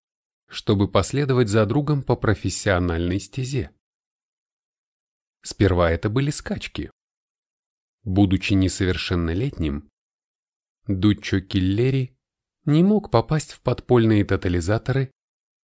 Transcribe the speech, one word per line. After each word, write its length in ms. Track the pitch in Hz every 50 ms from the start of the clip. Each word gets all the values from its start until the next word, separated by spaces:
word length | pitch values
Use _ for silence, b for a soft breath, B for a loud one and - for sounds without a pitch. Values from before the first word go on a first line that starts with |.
| _ _ _ _ _ _ _ _ _ _
чтобы 440 | - - - - 107 95 101 92
последовать 580 | - 101 95 - - 135 147 131 131 123 127 104
за 160 | 98 113 107
другом 380 | 101 117 143 147 135 151 143 131
по 120 | - 120
профессиональной 1040 | - - 110 107 - - 98 92 - - 104 95 87 90 87 85 85 85 87 90 101
стезе. 520 | - - - - 127 127 139 131 98 - _ _ _ _ _ _ _ _ _ _ _ _ _ _ _ _ _ _ _ _ _ _ _ _ _ _ _ _ _ _ _ _ _ _ -
Сперва 480 | - - - 107 95 90 87 87 85
это 180 | 82 85 - 107
были 220 | 104 131 139 143
скачки. 600 | 147 - - - 208 - - - - - - - - _ _ _ _ _ _ _ _ _ _ _ _ _ _ _ _ _ _ _ _ _ -
Будучи 500 | 104 95 95 101 92 95 95 - - 101
несовершеннолетним, 1400 | 95 95 92 - - 101 90 90 87 - - 92 87 85 80 82 92 120 143 - - 80 78 69 - - _ _ _ _ _ _ _ _ _ _ _ _ _ _ _ _ _ _ _ _ -
Дуччо 540 | 101 95 92 104 101 - - - - 98
Киллери 760 | 92 - - 98 92 92 98 104 120 131 135 135 131 127 _ _ _ _ _ _ _ _ _ _ -
не 180 | - 143 156 175
мог 280 | 196 214 208 202 -
попасть 420 | - 117 113 - 156 156 - - -
в 80 | -
подпольные 640 | - - 120 - - - 123 120 113 110 110 104 101
тотализаторы 840 | - 98 92 - 95 87 90 82 87 104 113 - - 127 135 135 131 _ _ _ _ _ _ _ _ _ _ _